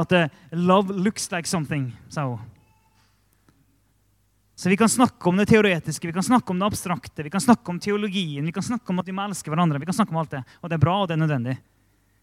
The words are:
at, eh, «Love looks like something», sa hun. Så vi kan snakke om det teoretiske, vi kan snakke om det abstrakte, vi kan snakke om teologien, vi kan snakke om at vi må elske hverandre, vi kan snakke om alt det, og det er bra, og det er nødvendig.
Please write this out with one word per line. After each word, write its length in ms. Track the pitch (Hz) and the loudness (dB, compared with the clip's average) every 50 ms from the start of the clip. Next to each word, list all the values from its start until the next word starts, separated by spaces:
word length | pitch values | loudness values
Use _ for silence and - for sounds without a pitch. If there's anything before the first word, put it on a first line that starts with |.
at, 120 | 170 - 185 | 4 4 4
eh, 160 | 180 170 143 - - - - - | 4 2 2 -2 -8 -16 -10 -4
«Love 400 | 165 175 180 185 196 208 190 202 | 0 2 4 4 4 4 2 -2
looks 380 | 196 175 220 214 - - - 202 | -2 -2 -2 -2 -4 -6 -6 -6
like 160 | 175 160 - | -6 -4 -4
something», 440 | - 175 151 123 160 147 135 123 113 - - - | -4 -4 -4 -2 -4 -4 -4 -4 -8 -12 -18 -12
sa 160 | - 160 147 | -8 -6 -4
hun. 140 | 131 120 104 113 - - _ _ _ _ _ _ _ _ _ _ _ _ _ _ _ _ _ _ _ _ _ _ _ _ _ _ _ _ _ _ _ _ _ _ _ _ _ _ _ _ | -4 -6 -8 -10 -14 -20 _ _ _ _ _ _ _ _ _ _ _ _ _ _ _ _ _ _ _ _ _ _ _ _ _ _ _ _ _ _ _ _ _ _ _ _ _ _ _ _
Så 140 | - - 180 | -4 0 2
vi 80 | 196 | 4
kan 120 | 196 226 220 | 4 4 4
snakke 400 | - - 254 220 - - - 175 | 4 4 2 2 2 0 0 0
om 80 | 175 | 2
det 120 | 190 208 196 | 2 4 6
teoretiske, 580 | 226 220 208 208 180 160 - - 151 - - | 6 6 6 4 2 0 -2 -6 -8 -8 -8
vi 60 | 170 160 | -6 -4
kan 100 | 185 185 | -4 0
snakke 280 | - 247 247 - - | 2 2 2 2 0
om 80 | 185 180 | -2 -2
det 80 | 196 | -2
abstrakte, 560 | 214 208 - - 190 180 - - - - - 151 | -2 -2 -4 -4 -4 -6 -6 -6 -10 -12 -10 -8
vi 80 | 151 | -6
kan 100 | 151 196 | -4 0
snakke 280 | - - 233 - - - | 4 4 4 4 2 -2
om 120 | 175 175 | -8 -6
teologien, 640 | - 202 202 208 208 214 180 202 185 160 147 139 147 | -4 -4 -2 -2 -2 -4 -4 -4 -4 -4 -4 -4 -4
vi 80 | 165 165 | -4 -4
kan 100 | 196 185 | -6 -6
snakke 280 | - 247 226 - - | -4 -6 -6 -4 -4
om 80 | 185 180 | -4 -4
at 80 | 185 | -4
vi 60 | 180 190 | -4 -6
må 120 | 190 196 | -8 -6
elske 260 | 208 190 - - 156 | -6 -8 -8 -8 -4
hverandre, 300 | 147 160 175 165 147 143 | 0 2 2 2 2 0
vi 80 | 139 160 | -2 -4
kan 80 | 185 | -2
snakke 180 | - 214 - 160 | -2 -2 0 -2
om 60 | 160 | -4
alt 100 | 160 - | -4 -4
det, 120 | - 139 123 - - _ | -6 -10 -12 -12 -16 _
og 100 | - 175 | -8 -6
det 60 | 170 | -2
er 80 | 165 147 | 2 2
bra, 160 | 165 175 202 | 2 2 2
og 80 | 202 170 | 0 0
det 80 | 170 | 0
er 60 | 156 160 | 0 0
nødvendig. 340 | 156 147 131 117 123 131 131 - _ _ _ _ _ _ _ _ _ _ _ | 0 0 -2 -2 -4 -6 -8 -10 _ _ _ _ _ _ _ _ _ _ _